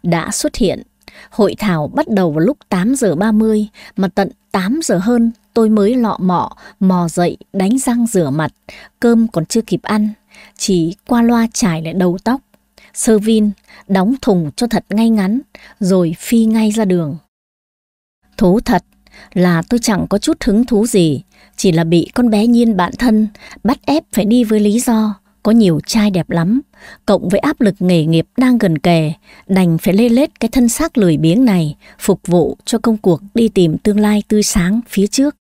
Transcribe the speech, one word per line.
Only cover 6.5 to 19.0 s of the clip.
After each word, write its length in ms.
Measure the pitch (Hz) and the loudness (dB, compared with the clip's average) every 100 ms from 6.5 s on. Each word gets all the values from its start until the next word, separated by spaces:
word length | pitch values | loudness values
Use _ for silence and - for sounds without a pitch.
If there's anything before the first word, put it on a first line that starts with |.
| - - - | -10 -20 -2
mò 280 | 190 180 170 | 0 2 0
dậy, 280 | - 175 - - | -2 -2 -4 -10
đánh 240 | 196 190 262 | -4 0 0
răng 300 | 262 240 233 | 0 -2 0
rửa 220 | 190 151 | 0 0
mặt. 220 | 143 156 _ - - - _ | -2 -4 _ -20 -20 -20 _
Cơm 280 | 240 233 226 | 2 2 2
còn 180 | 170 160 | -2 -2
chưa 160 | 226 | -4
kịp 200 | 220 180 | -2 -6
ăn, 260 | - 214 214 214 _ - - _ | -2 -2 -2 -6 _ -20 -20 _
chỉ 380 | - 185 160 180 - | -2 0 0 -6 -2
qua 140 | 240 | 0
loa 260 | 233 233 226 | 2 0 -2
chải 280 | - 208 160 | -2 -2 -2
lại 120 | 160 | -6
đầu 240 | 170 180 180 | -2 -2 -2
tóc. 180 | - 262 _ _ _ _ _ | -4 -6 _ _ _ _ _
Sơ 260 | - - 220 | -6 0 2
vin, 320 | 208 220 208 196 _ - - | 2 0 0 -4 _ -20 -2
đóng 280 | 190 185 262 | 0 0 -2
thùng 300 | - 185 156 - | 0 0 -2 -4
cho 120 | 233 | -4
thật 180 | 214 - | -4 -4
ngay 200 | 202 226 | -2 0
ngắn, 300 | 220 190 240 - - - _ | 0 0 -4 -6 -20 -20 _
rồi 360 | 185 190 170 165 | 0 0 0 -4
phi 260 | - 233 220 | -2 0 2
ngay 260 | 220 220 | 2 0
ra 140 | 214 208 | 0 0
đường. 320 | 180 156 160 _ _ _ _ _ _ _ _ _ _ _ - | 0 -2 -8 _ _ _ _ _ _ _ _ _ _ _ -2
Thú 220 | 185 202 | 0 2
thật 240 | - 190 _ _ | 0 -2 _ _